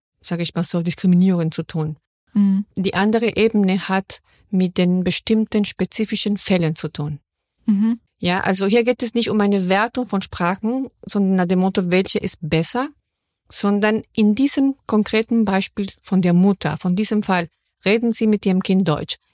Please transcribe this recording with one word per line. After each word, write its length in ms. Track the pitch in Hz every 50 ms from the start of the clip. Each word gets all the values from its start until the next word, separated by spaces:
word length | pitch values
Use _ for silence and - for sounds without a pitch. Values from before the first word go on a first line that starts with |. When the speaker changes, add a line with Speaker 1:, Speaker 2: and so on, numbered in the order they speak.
| _ _ _ _
Speaker 1:
sag 200 | _ - 175 170
ich 140 | 175 - -
mal 100 | - 202
so, 180 | - - 175 165
Diskriminierungen 680 | 175 - - - 185 180 175 185 190 185 175 165 160
zu 120 | 151 - 160
tun. 340 | - - 160 156 156 151 - _ _ _ _ _ _ _
Speaker 2:
Mhm. 320 | 208 202 196 190 196 202 - _
Speaker 1:
Die 160 | - 180 190 -
andere 420 | 180 196 214 220 226 233 220 -
Ebene 520 | - 214 226 - 208 202 185 185 196 - -
hat 320 | 190 190 190 - - - - _ _ _ _ _
mit 260 | - 185 185 180 180
den 260 | - 180 180 180 185 180
bestimmten 600 | 180 165 - - - 220 220 220 - - 220 202
spezifischen 720 | - - - 190 - - - 220 - - 202 - 214 202
Fällen 380 | 190 - - 196 180 170 156 156
zu 140 | - - 156
tun. 320 | - - 147 147 151 143 - _ _ _ _ _ _ _ _
Speaker 2:
Mhm. 360 | - 208 196 214 226 240 233 - _ _ _
Speaker 1:
Ja, 220 | - 175 180 185
also 260 | - - 190 185 196
hier 180 | 196 202 240 233
geht 180 | 240 247 - 262
es 120 | 226 -
nicht 160 | 233 226 -
um 100 | - 214
eine 300 | 202 202 202 196 185 180
Wertung 360 | 190 196 214 240 - 254 247
von 140 | - - 190
Sprachen, 680 | 190 - - - 180 170 190 190 - 220 247 269 269 - - _ -
sondern 300 | - - 208 196 190 190
nach 100 | 185 180
dem 140 | 175 185 185
Motto, 300 | 185 190 190 - 185 175
welche 280 | 175 185 196 - - 214
ist 180 | - 190 - - -
besser, 460 | 151 165 160 170 - - 240 262 311 - _ _ _ _ _ _ _ _ _ _ _
sondern 540 | - - - 202 202 202 202 214 220 220 - - _
in 200 | - 214 208 214
diesem 400 | 208 269 285 - - 277 277 269 - _
konkreten 600 | - - 214 208 - - 214 226 - 233 226 220
Beispiel 420 | 202 196 190 190 - - - 202 196 - - _
von 180 | - 190 185
der 140 | 175 180 175
Mutter, 420 | 175 185 202 196 - - 151 151
von 200 | 160 - 185 180
diesem 260 | 185 214 - 214 208 202
Fall, 260 | - 190 180 170 156 - _ _ _ _ _ -
reden 280 | 185 208 233 233 233 220
Sie 140 | - 226
mit 180 | 220 214 202 -
Ihrem 180 | 202 180 185 -
Kind 240 | - 190 190 196
Deutsch. 300 | 165 151 147 160 - - - _ _